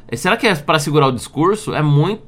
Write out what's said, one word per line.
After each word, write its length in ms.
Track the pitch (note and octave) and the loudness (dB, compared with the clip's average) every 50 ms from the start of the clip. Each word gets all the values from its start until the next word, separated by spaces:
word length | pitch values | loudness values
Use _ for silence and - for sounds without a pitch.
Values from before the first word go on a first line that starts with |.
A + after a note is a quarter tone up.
| - - - | -14 -12 -10
Será 220 | A#2 - F3+ G3+ | -4 -2 -2 -2
que 100 | A3+ - | 0 0
é 80 | A3+ F#3+ | 0 -2
pra 240 | D3 - - D#3+ D#3 | -2 0 0 0 0
segurar 280 | D3 D#3+ D3 D3+ C#3 | 0 2 2 2 2
o 60 | C3+ B2+ | 2 0
discurso? 600 | A2 - - - C3 D#3 F3+ G#3+ G#3 - - - | -2 -8 -10 -4 -2 0 0 0 0 -4 -6 -4
É 60 | A#2+ | -2
muito, 420 | D3+ D3+ C#3+ C#3+ D3+ F3+ G#3+ G#3+ - | 0 2 4 4 2 2 -2 -6 -10